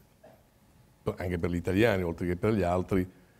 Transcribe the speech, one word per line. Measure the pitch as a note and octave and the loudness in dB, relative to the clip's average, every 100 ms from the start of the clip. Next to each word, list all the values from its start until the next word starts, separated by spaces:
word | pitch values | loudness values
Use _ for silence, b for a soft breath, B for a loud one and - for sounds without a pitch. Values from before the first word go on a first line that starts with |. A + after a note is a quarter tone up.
| - _ - - _ _ _ - _ _ - - | -20 _ -20 -20 _ _ _ -20 _ _ -8 -6
anche | F2+ F2+ | -4 -2
per | F2 | -2
gli | F2 | -2
italiani, | F#2 F#2+ A#2 G2 | 0 2 4 2
oltre | E2+ E2 F2 | -2 -4 -4
che | F2 | 0
per | G#2+ | 0
gli | A2 | 2
altri. | F2 F#2 F2+ G2 F2+ b b | 2 0 2 0 0 b b